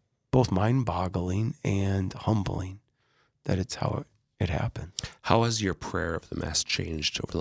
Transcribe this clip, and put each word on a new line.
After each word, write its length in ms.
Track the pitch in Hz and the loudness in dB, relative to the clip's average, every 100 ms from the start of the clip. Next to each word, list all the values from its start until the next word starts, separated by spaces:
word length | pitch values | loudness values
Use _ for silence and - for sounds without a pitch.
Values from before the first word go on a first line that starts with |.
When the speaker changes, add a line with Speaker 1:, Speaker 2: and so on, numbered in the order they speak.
| _ _ _ | _ _ _
Speaker 1:
both 200 | 127 120 | 4 4
mind-boggling 1000 | 92 107 131 110 87 92 90 90 92 110 - | 4 4 2 0 0 0 0 0 0 -2 -2
and 480 | 104 98 98 98 95 | 0 2 2 0 -2
humbling 680 | - - 107 98 90 92 98 _ _ _ _ _ _ - | -2 2 2 2 -4 -6 -10 _ _ _ _ _ _ -2
that 140 | 92 | 0
it's 160 | 92 - | 0 -2
how 280 | - - - _ _ - | -2 -2 -6 _ _ -2
it, 40 | 87 | 0
it 40 | |
happened. 420 | 80 - - - - - - | 0 -2 -4 -8 -6 -8 -4
Speaker 2:
How 200 | - 113 | 2 4
has 180 | 117 110 | 4 2
your 120 | 101 87 | 0 -2
prayer 400 | - 92 85 82 | -4 -4 -2 -4
of 120 | - | -6
the 60 | 85 | -6
Mass 280 | 82 82 | -2 -2
changed 560 | - - 90 80 76 - | -2 -2 -2 -2 -2 -2
over 80 | - | -4
the 60 | 85 | -2